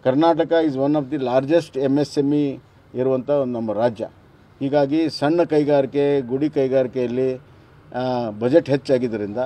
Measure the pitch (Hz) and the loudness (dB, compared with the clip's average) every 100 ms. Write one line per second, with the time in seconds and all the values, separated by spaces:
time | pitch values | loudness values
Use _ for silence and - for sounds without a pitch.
0 | 131 131 165 160 156 165 160 131 139 151 | 2 4 4 2 2 2 2 0 0 0
1 | 131 147 127 127 135 170 160 135 135 139 | -2 -4 0 0 2 0 0 -4 0 0
2 | 143 - 139 147 143 127 - _ _ - | 0 -2 0 0 -2 -6 -16 _ _ -2
3 | 127 131 120 147 127 120 113 104 123 107 | 0 0 0 -2 0 -4 -4 0 -2 -2
4 | - - - _ _ _ 135 143 139 156 | -10 -12 -20 _ _ _ -2 0 2 0
5 | 160 - 143 170 165 151 143 143 135 143 | -2 -2 0 0 2 2 2 2 2 0
6 | 143 143 120 131 151 147 131 131 127 131 | 0 0 -2 -2 -2 0 0 2 0 -2
7 | 123 123 131 127 - - - - - 123 | -2 -2 -2 -4 -12 -20 -20 -20 -12 -6
8 | 127 123 117 104 120 156 127 139 - 131 | -4 -2 -4 -2 4 4 4 -2 0 0
9 | 123 107 104 104 | 0 -4 -6 -6